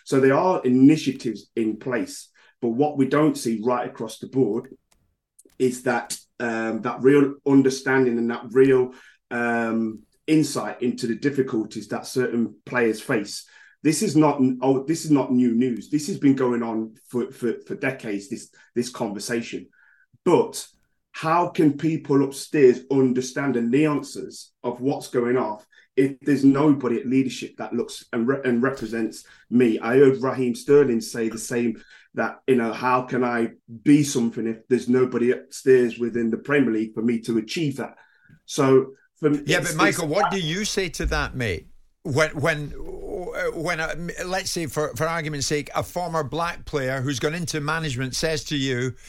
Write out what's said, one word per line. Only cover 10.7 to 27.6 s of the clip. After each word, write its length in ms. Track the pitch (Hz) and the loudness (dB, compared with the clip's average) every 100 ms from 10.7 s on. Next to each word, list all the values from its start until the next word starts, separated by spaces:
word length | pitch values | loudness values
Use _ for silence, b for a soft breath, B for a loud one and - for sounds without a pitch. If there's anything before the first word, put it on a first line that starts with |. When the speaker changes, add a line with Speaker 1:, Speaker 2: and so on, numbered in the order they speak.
| - | -4
Speaker 1:
into 240 | 123 - 117 | -4 -2 -4
the 80 | |
difficulties 720 | 107 139 139 131 113 101 110 - | -2 -2 -2 -2 -2 -4 -8 -10
that 180 | 117 - | -10 -6
certain 500 | 131 123 120 110 - - | -4 -2 -2 -4 -6 -6
players 340 | 123 117 110 | 0 0 0
face. 460 | - 120 101 - - b b b | -2 -4 -4 -12 -16 b b b
This 200 | 143 160 | 0 0
is 140 | 214 143 | 2 4
not, 240 | 151 143 127 127 | 4 4 2 2
oh, 200 | 135 131 | 0 0
this 220 | 135 165 | 0 -4
is 60 | 156 | 2
not 200 | 139 143 | 2 2
new 240 | 123 123 | 2 2
news. 360 | 113 127 110 98 | 2 0 -2 -4
This 160 | 147 170 | -4 -4
has 120 | 147 | 0
been 160 | 143 | 2
going 280 | 131 123 120 | 2 2 0
on 320 | 117 110 110 - _ | -2 -4 -6 -12 _
for, 220 | 120 107 | -6 -6
for, 300 | - 117 - - | -4 -4 -4 -8
for 80 | |
decades, 560 | 101 135 131 113 101 - | -6 -6 -6 -6 -8 -8
this, 200 | 117 - b b | -12 -14 b b
this 140 | 117 123 | -6 -4
conversation. 800 | - 113 101 - 120 113 87 82 b b b b _ | -4 -6 -6 -6 -6 -6 -10 -14 b b b b _
But 420 | - 151 - - - _ _ _ _ | 2 4 2 -4 -14 _ _ _ _
how 360 | - 160 170 170 | -6 0 0 0
can 280 | - 156 143 | 2 2 2
people 480 | 160 160 - 139 | -2 -2 0 2
upstairs 560 | 139 - - 151 131 120 - | 0 -4 -4 6 6 6 2
understand 640 | 139 131 127 127 147 143 | 2 2 2 -2 -4 -2
the 60 | 117 | 0
nuances 920 | 117 131 151 139 - 104 80 - - _ | 2 2 2 0 -6 -12 -14 -14 -20 _
of 160 | 120 120 | -8 -4
what's 280 | 131 147 - | -4 -4 -4
going 280 | 127 120 127 | -2 0 0
off 300 | 123 - - b b - | 0 -6 -14 b b 0
if 220 | 139 - | 0 0
there's 240 | 143 139 | 0 4
nobody 540 | 139 139 151 139 120 113 | 6 6 4 4 2 -2
at 80 | 123 | 0
leadership 500 | 131 127 - - | 0 0 -4 -10
that 140 | - | -10